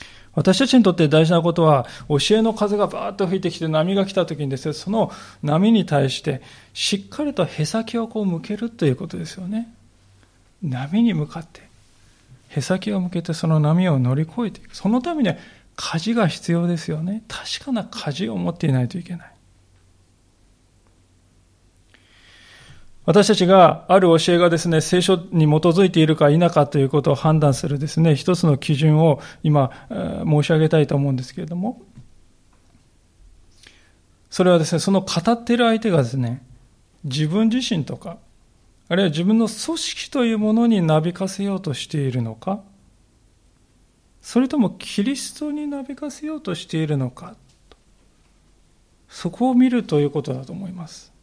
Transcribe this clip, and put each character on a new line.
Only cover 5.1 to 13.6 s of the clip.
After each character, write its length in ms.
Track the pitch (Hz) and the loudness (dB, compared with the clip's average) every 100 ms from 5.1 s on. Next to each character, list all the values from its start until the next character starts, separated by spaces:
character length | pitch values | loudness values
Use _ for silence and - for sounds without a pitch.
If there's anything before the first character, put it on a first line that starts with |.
| - - - | -6 -20 -8
波 300 | 147 156 208 | -2 2 4
に 140 | 226 - | 4 2
対 240 | 139 135 | 0 0
し 120 | - | -2
て 200 | - 135 - - - | -6 -8 -10 -20 -18
し 220 | - - 196 | -8 -4 -4
っ 120 | - | -6
か 160 | - | -6
り 80 | 294 | -4
と 140 | 269 156 | -2 -4
へ 180 | - | -4
さ 200 | 151 226 | -4 -4
き 120 | 226 233 | -4 -6
を 100 | 220 | -6
こ 160 | 226 | -4
う 40 | 202 | -4
向 140 | 165 | -4
け 140 | 160 208 | -6 -8
る 120 | 233 | -8
と 160 | - | -2
い 60 | 151 | 0
う 60 | 127 | 0
こ 100 | - | -6
と 100 | 180 | -10
で 80 | |
す 100 | 160 | -12
よ 120 | - 180 | -12 -8
ね。 260 | 214 233 - _ _ _ _ _ _ _ _ | -8 -8 -14 _ _ _ _ _ _ _ _
波 400 | 160 127 139 202 | -8 -6 -4 0
に 120 | 233 | 0
向 120 | 170 147 | 0 -4
か 140 | 165 | -10
っ 60 | 165 | -16
て 200 | - - _ _ _ _ _ _ - _ - | -20 -20 _ _ _ _ _ _ -20 _ -6
へ 40 | |
さ 160 | - 190 | -4 -4
き 140 | 202 | -4
を 80 | 202 | -4
向 100 | 180 | -4
け 120 | 175 | -6
て 120 | 165 | -6
そ 120 | 160 165 | -4 0
の 140 | 156 | 2